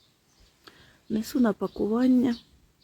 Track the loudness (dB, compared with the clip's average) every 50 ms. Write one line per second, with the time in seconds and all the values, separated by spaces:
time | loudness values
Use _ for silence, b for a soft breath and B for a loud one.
0 | _ _ _ _ _ _ _ _ _ _ _ _ b b b b b b b b
1 | b _ -6 -6 -6 -4 -2 0 0 0 0 -2 -6 -8 -6 -6 -4 -2 0 0
2 | 2 4 4 4 2 0 -2 -4 -10 _ _ _ _ _ _ _